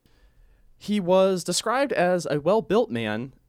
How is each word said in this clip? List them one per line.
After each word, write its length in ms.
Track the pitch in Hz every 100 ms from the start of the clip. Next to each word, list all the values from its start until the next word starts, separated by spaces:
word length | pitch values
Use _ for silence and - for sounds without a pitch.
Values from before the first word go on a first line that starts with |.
| _ _ _ _ _ _ _ _
He 220 | - 208
was 460 | 175 185 190 185
described 480 | 165 170 - 247 277
as 340 | 254 175 180 151
a 120 | 147
well-built 500 | 147 214 - 208 -
man 420 | 117 110 107 131 -